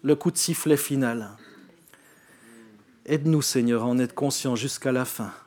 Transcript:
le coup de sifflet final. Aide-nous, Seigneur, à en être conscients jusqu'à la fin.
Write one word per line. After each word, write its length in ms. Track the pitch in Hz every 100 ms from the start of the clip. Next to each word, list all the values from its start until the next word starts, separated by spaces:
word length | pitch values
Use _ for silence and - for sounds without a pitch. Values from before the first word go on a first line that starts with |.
le 120 | 135 143
coup 140 | 175
de 80 | -
sifflet 400 | - 160 156 147
final. 520 | - 139 123 117 104 104 - - - _ _ - - - _ - 113 113 113 - _ _ -
Aide-nous, 360 | 151 151 156
Seigneur, 420 | - 131 120 117
à 20 | 120
en 120 | 123
être 160 | 123
conscients 420 | - 143 - 131 120
jusqu'à 360 | 131 - 139
la 140 | 127 127
fin. 260 | - 104 -